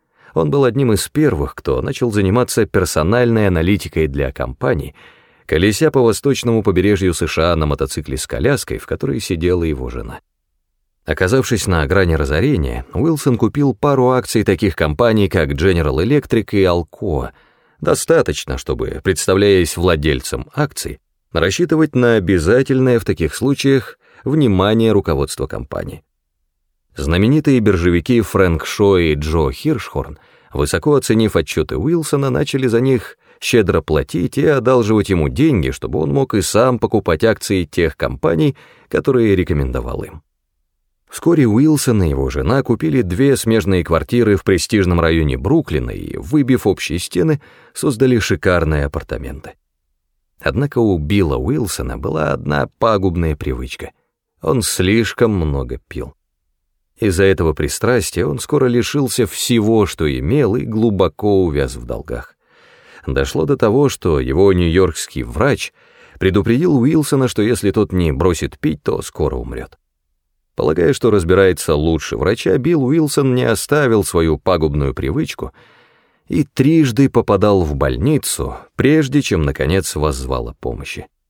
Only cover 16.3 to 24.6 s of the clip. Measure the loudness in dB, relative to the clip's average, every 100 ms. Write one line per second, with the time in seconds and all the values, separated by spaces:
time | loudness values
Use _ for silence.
16.3 | -2 0 2 2 2 -2 -8 -4 -4 -6
17.3 | -12 _ _ _ -8 -2 -2 2 2 2
18.3 | -4 -6 -8 -6 -6 -4 -4 -2 -2 0
19.3 | 2 4 4 2 0 0 2 0 -2 -4
20.3 | -10 -8 -4 -4 -4 -12 -14 _ _ _
21.3 | -2 -2 0 0 2 2 2 2 2 2
22.3 | 2 4 2 2 0 2 0 0 -2 -2
23.3 | -2 -2 0 2 0 -2 -18 _ _ -4
24.3 | 2 2 2